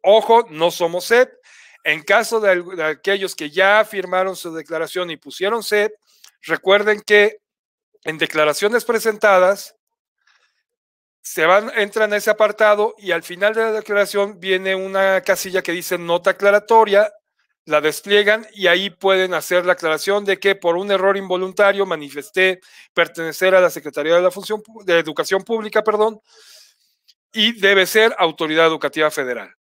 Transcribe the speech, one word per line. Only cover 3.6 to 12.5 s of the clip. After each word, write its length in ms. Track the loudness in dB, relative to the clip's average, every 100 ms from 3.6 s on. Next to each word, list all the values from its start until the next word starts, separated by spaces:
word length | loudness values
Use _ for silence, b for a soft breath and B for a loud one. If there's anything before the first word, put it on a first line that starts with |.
| 2 4 2
firmaron 500 | -4 -4 -2 -2 -6
su 160 | -12
declaración 600 | -12 -10 -8 -6 -6 -8
y 60 | -10
pusieron 460 | -16 -6 -4 -4
cep, 300 | -2 -2 -2 -6 _ b b b
recuerden 600 | -8 -6 2 2 2 -2 2
que 320 | 4 4 -2 _ _ _ _ _ _
en 140 | -12 -6
declaraciones 680 | -4 0 0 0 -2 -2
presentadas 920 | -2 -4 -2 0 2 4 4 0 -6 _ _ _ _ _ _ _ _ _ _ _ _ _ _ _ -12
se 160 | -2 2
van, 240 | 2 2 -4
entran 380 | -4 0 -2
a 20 | 0
ese 140 | -2
apartado 680 | 2 0